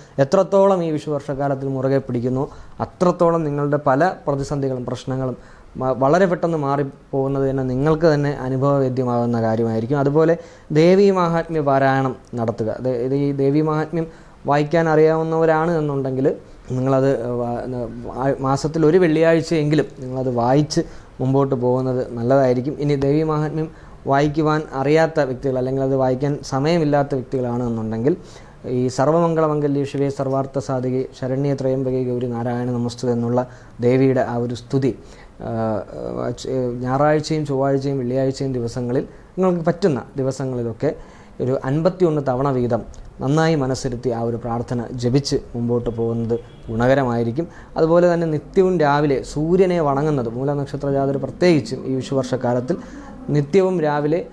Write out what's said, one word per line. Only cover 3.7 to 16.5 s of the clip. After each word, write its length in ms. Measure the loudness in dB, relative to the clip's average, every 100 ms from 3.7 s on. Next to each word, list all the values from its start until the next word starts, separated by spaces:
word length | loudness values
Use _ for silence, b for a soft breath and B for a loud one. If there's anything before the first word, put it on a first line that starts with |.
| 0 2
പല 260 | 2 2 0 -4
പ്രതിസന്ധികളും 560 | -4 -4 -4 -2 -4
പ്രശ്നങ്ങളും 520 | -6 -8 -6 -4 -4 -6 B B B -6
മ-, 180 | -4 2
വളരെ 280 | 4 4 4
പെട്ടെന്ന് 320 | 2 -2 -2
മാറിപ്പോകുന്നത് 920 | -2 -2 -2 -8 -8 -2 -2 0 0
തന്നെ 120 | 0
നിങ്ങൾക്ക് 440 | -2 0 2 2 4
തന്നെ 240 | 4 0
അനുഭവവേദ്യമാകുന്ന 1120 | -2 -4 0 2 2 2 0 0 0 0 0
കാര്യമായിരിക്കും. 560 | 0 0 0 -2 -2 0
അതുപോലെ 380 | 2 4 4 2 B B B
ദേവീ 380 | 4 6 6 6
മാഹാത്മ്യ 500 | 4 2 0 -2 -2
പാരായണം 560 | 2 4 4 2 0 -4 -8
നടത്തുക. 420 | -4 -4 -2 -4 -4
ദേ-, 160 | -2 -2
ഇത് 180 | -2
ഈ 180 | 0 0
ദേവീ 300 | 0 2 2
മാഹാത്മ്യം 440 | 2 0 -2 -4 -6 B B B -2
വായിക്കാൻ 420 | 0 2 2 4
അറിയാവുന്നവരാണ് 920 | 6 6 4 0 2 4 4 2 0
എന്നുണ്ടെങ്കിൽ 580 | 0 -2 -2 0 0 -2 -6